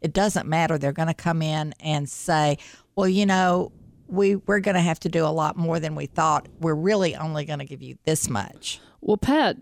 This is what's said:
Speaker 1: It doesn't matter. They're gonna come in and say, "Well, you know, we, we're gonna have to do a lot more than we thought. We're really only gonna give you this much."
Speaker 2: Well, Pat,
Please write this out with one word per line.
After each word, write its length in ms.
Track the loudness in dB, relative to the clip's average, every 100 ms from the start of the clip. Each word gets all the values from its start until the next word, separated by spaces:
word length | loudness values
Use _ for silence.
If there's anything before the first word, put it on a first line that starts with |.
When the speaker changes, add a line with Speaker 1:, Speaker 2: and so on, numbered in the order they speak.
Speaker 1:
It 140 | -2
doesn't 320 | 2 2 0 0
matter. 320 | 0 2 0
They're 120 | -2
gonna 220 | -2 -2
come 300 | -2 -2 0
in 320 | -2 -2 -6 -8
and 280 | -4 -2 -4
say, 480 | -8 0 2 2 0 -6 -20 _ 0
"Well, 120 | 2
you 180 | 4 4
know, 460 | 4 4 2 0 -8 -20 -20 -6
we, 280 | 0 2 2
we're 240 | 0 0
gonna 200 | 2 2
have 180 | 2 0
to 100 | -2
do 160 | 0 0
a 20 |
lot 300 | 0 -2 0
more 200 | -2 -2
than 160 | -4
we 120 | -6 -6
thought. 420 | 0 2 2 -2 -6
We're 140 | -2
really 400 | 0 2 2 2
only 300 | -2 -6 -6
gonna 220 | -6 -8 -10
give 160 | -14
you 160 | -16 -6
this 260 | -2 0 0
much." 500 | -4 -6 -10 -12 -12 -16 _
Speaker 2:
Well, 160 | 0 0
Pat, 400 | 2 2 2 0